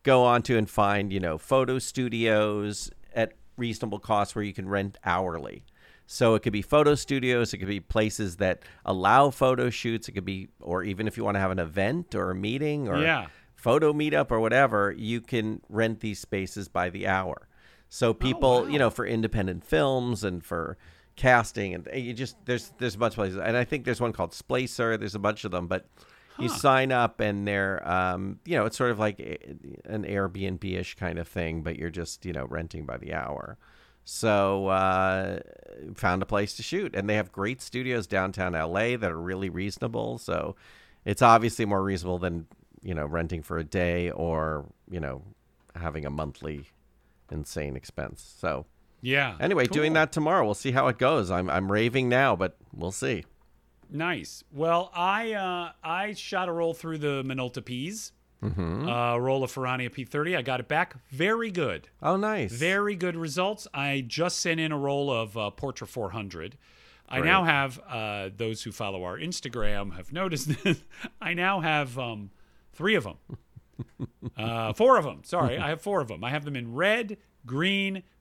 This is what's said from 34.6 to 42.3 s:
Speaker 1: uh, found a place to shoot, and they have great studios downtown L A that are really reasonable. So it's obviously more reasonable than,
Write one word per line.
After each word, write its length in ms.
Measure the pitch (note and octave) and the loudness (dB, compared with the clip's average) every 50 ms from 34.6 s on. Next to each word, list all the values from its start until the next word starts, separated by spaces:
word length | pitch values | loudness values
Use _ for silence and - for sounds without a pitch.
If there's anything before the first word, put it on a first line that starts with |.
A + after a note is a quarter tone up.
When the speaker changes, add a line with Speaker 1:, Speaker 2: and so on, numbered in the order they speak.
| G2 | 2
Speaker 1:
uh, 720 | F#2+ F#2+ F#2+ F#2+ F#2+ F#2 F#2 F#2+ F#2+ F#2+ F#2+ F#2+ F#2 F#2 F2+ - - - - - - G1+ A#1+ D2+ - F#2+ | 2 2 4 4 4 4 4 2 2 2 0 -2 -2 -4 -6 -10 -14 -18 -20 -20 -20 -18 -16 -14 -14 -8
found 260 | - - G2 - F#2+ | -2 0 0 2 0
a 40 | - | 0
place 280 | - A2 G2+ G#2 G#2 - | 0 0 0 0 0 -4
to 80 | - A2+ | -8 -8
shoot, 300 | - D#3+ F#3+ G#3 D3+ - | -6 -4 -4 -4 -4 -4
and 140 | F#2+ G2 G#2 | -4 -2 0
they 60 | G#2+ | 0
have 160 | G#2+ G2+ F#2 | 0 0 -4
great 300 | - F#2+ G2 A2 C3 C3 | -4 -4 -4 -4 -4 -6
studios 440 | - - - B2+ B2+ B2+ B2 A#2 G2 | -10 -8 -6 -6 -4 -2 -2 -2 -2
downtown 460 | - G2+ F#2+ F#2 G2 F#2+ G2+ F#2 F2+ E2+ | 0 0 0 0 0 -2 -2 -2 -2 0
L 240 | D#2+ D#2+ E2 F2 | -2 -2 0 0
A 180 | G2 A2+ A#2+ B2 | 0 0 0 0
that 120 | A#2 G#2+ F2+ | 0 -2 -2
are 80 | E2 D#2+ | -2 -4
really 300 | E2+ F2+ F#2 F#2 G2 F#2 | -4 -6 -4 -4 -4 -4
reasonable. 680 | E2 F2+ F#2+ G#2 - - B2 A#2 A2+ A2+ A2+ A2+ A#2+ | -4 -4 -6 -6 -6 -6 -6 -4 -4 -4 -4 -4 -6
So 380 | A#2 - - F2+ E2 D2+ D#2 - - - - - - - _ _ _ _ | -8 -6 -4 -2 -2 -2 -4 -6 -10 -16 -20 -20 -20 -20 _ _ _ _
it's 160 | G#2 G2+ - | -4 2 6
obviously 440 | C3 A#2 A2+ A2+ A2+ A#2 - - A2+ | 8 10 10 8 8 4 0 0 0
more 160 | G2+ G2+ F#2+ | 2 2 2
reasonable 380 | F#2+ G2 F#2+ F2+ F2+ F2+ F2+ F2+ | 2 2 0 0 -2 -2 -2 -2
than, 260 | F2+ F2+ | 0 -2